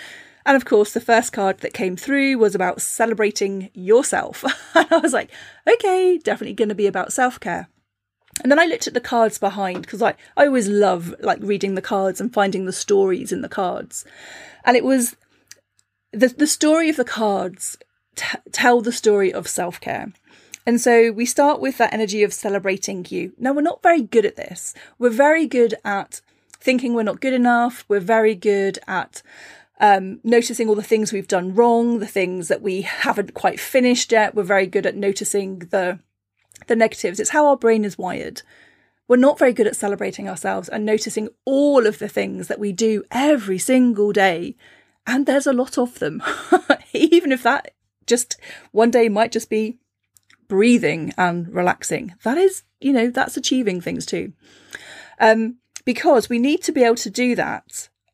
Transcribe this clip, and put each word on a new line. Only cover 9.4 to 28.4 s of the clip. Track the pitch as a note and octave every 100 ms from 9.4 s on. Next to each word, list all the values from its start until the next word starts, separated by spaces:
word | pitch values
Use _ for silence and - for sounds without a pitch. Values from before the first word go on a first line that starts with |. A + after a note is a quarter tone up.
| G3+ G3 F#3+ F3+ -
'cause | G3
I, | G#3 - _
I | - C#4+
always | C4 G3+
love, | G3+ G3+ F3 E3+ -
like, | G3+ E3+
reading | G3+ G3+ G3
the | F#3+
cards | - G3+ F#3+ F#3
and | A#3+
finding | G#3+ G3 F#3+
the | F#3
stories | F#3 - G3+ G3 F3+ -
in | F#3+
the | -
cards. | - F3+ - - - - - - - - -
And | - A#3+
it |
was | B3+ C4+ A#3+ - _ _ _ - _ _ _ _ _
the, | G#3+ B3+
the | B3 D4+
story | - D4+ D#4+ D#4+
of | D4+
the |
cards | A#3+ G#3+ G#3+ G3 F#3 F#3 - - _ _ _ -
t-, | - - -
tell | - B3+ A#3+
the | A3
story | A#3+ G#3+ G3+ F#3+
of | - E3+
self-care. | - F3 - - - G#3 - _ _ _ -
And | - A#3+
so | A#3+ A#3 A#3
we | G#3+ A#3+
start | - C#4+ D4
with | C4 B3+
that | A3+
energy | G#3+ G#3 G#3
of | G3+
celebrating | - G#3+ G3 F#3+ F#3+ - F#3+ F3+
you. | F#3 F#3 -
Now, | B3+
we're | C#4+
not | D#4 -
very | F4+ E4+
good | A3 A#3
at | G#3 -
this. | - F3 - - - -
We're | B3
very | A3+ D4 D#4+ C#4
good | B3 A3+ -
at | G#3+ G3 - - _ _ _ -
thinking | - B3+ B3+
we're | A#3
not | G#3+ -
good | C4
enough. | B3+ A#3+ A#3+ A#3+ - -
We're | G3+
very | F3+ A3+ A3
good | F#3+